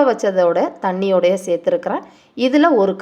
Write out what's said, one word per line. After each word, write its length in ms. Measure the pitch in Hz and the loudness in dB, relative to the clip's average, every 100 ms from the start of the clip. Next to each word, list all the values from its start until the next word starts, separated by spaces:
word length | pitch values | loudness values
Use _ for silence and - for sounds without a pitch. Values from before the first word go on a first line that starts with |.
| 269 | 4
வச்சதோட 540 | 226 202 185 175 175 320 - 196 | 0 -2 2 2 0 -2 -4 -6
தண்ணியோடய 480 | 185 196 180 175 190 185 | -4 0 2 2 0 -2
சேர்த்துருக்கிறேன். 580 | 170 180 170 185 302 - - _ - 254 | -4 -2 -2 -4 -8 -10 -20 _ -4 0
இதுல 240 | 294 330 240 | 2 2 2
ஒரு 120 | 190 190 | 0 -2